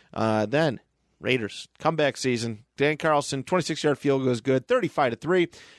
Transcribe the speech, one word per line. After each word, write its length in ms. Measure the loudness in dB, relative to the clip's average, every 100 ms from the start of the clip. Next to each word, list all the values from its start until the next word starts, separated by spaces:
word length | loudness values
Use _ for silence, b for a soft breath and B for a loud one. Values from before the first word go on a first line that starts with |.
| b
Uh, 320 | -2 0 2 2
then 320 | 2 0 -2 _ _ _ _
Raiders, 480 | -2 -2 -2 -10 -18 -4
comeback 380 | -2 0 0 0
season. 460 | -2 -2 -4 -8 _ -2
Dan 180 | 0 0
Carlson, 460 | 0 0 0 -6
twenty-six-yard 560 | -2 -2 -2 -2 0 0
field 240 | 2 2
goal 80 | 2
is 80 | 0
good, 240 | 0 0 2
thirty-five 440 | 0 0 0 0
to 60 | 0
three. 320 | 0 0 0 B B